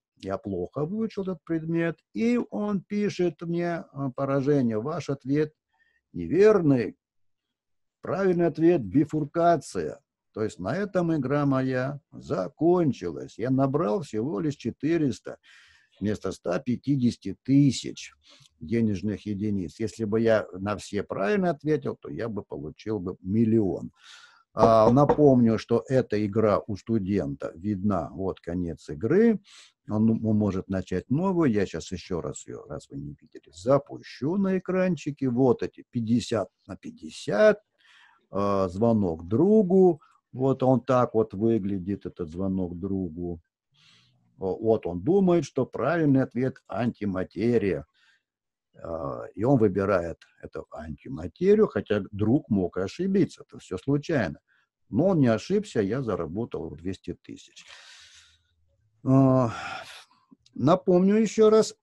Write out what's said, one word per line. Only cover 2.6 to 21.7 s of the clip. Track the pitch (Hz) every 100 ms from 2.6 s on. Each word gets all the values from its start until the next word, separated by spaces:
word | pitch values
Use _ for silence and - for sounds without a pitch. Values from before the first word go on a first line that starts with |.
| 208 196
пишет | - 208 208 - 175 170
мне, | 170 170 170 170 -
э, | 139 139 123
поражение. | 135 139 135 143 120 107
Ваш | 131 165 -
ответ | 139 127 147 151 - _ _ _ _ _
неверный. | - 82 170 208 208 156 131 98 - _ _ _ _ _ _ _ _ _ _
Правильный | - 160 196 175 170
ответ – | 147 165 175
бифуркация. | 101 131 151 156 147 170 170 165 - 95 76 - _ _ _
То | -
есть | 107 -
на | 90 165
этом | 202 185 170 160
игра | 123 147 143
моя | 131 131 127 131 143 -
закончилась. | 123 127 170 180 - 165 180 156 - 87 73 131 -
Я | 120
набрал | 131 135 143 190 208
всего | 143 107 127 196
лишь | 156 143
четыреста | 117 - 143 170 143 104 - - _ - _ _ _ -
вместо | 101 98 95
ста | 87 - 90
пятидесяти | - 117 - 143 120 - 98 92
тысяч | - 139 143 - 67 - - _ _ - _ _
денежных | 78 117 113 95 104 95 104
единиц. | 101 107 101 82 -
Если | 110 -
бы | 107 113
я | 113 107 -
на | 92 98 101
все | - 101
правильно | - - 202 208 180
ответил, | 151 147